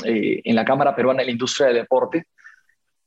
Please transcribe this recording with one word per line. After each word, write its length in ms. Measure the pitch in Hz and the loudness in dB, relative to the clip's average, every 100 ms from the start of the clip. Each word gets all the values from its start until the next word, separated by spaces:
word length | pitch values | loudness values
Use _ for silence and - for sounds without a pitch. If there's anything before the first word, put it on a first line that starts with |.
eh, 360 | 113 110 104 107 | -2 -2 0 -2
en 140 | 120 113 | 0 0
la 80 | |
Cámara 320 | - 139 139 139 | 2 2 2 2
Peruana 240 | 123 131 | 0 0
de 60 | 127 | -2
la 60 | |
Industria 360 | 117 123 - 139 | -2 -4 0 2
del 80 | 120 | 2
Deporte, 500 | 113 127 120 165 170 _ - - _ _ _ _ | 2 0 0 -4 -8 _ -20 -20 _ _ _ _